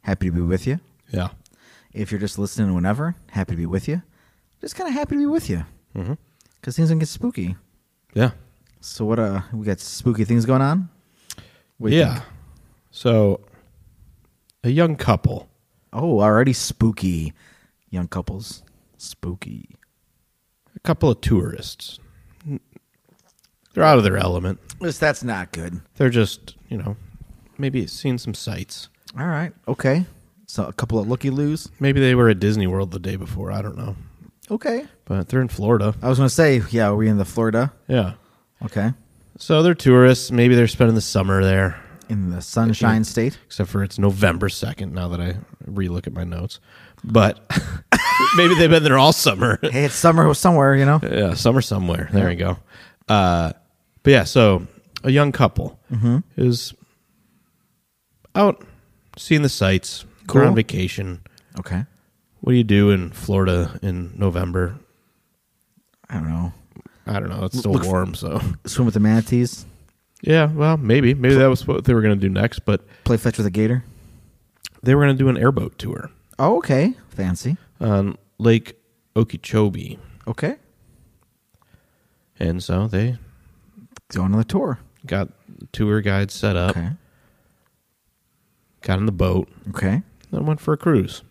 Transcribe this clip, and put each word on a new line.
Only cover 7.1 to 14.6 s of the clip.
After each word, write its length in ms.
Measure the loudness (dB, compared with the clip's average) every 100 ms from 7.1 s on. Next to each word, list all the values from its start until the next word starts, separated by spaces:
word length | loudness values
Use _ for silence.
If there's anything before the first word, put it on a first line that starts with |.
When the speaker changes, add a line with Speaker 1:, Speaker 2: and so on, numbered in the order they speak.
| -6 -8 -6 -8 -8 _ _ _ _ _
Speaker 2:
Yeah. 180 | -2 -2 -2 -20 _ _ _
Speaker 1:
So 240 | -20 -6 -2
what, 140 | 0
uh, 240 | 0 -4 -6
we 120 | -8 -6
got 140 | -6
spooky 460 | -8 -4 -2 0 0
things 200 | 0 2
going 160 | 2
on? 280 | 2 0 -4 _ _ _ _ -20 -20 _ _ _
What 140 | 2
do 40 | 2
you 60 |
Speaker 2:
Yeah. 140 | 2 -2
Speaker 1:
think? 100 | -12 -20 -20 -20 _ _ _
Speaker 2:
So, 480 | -4 2 4 4 0 -8 _ _ _ _ _ -20 _ _ _ _ _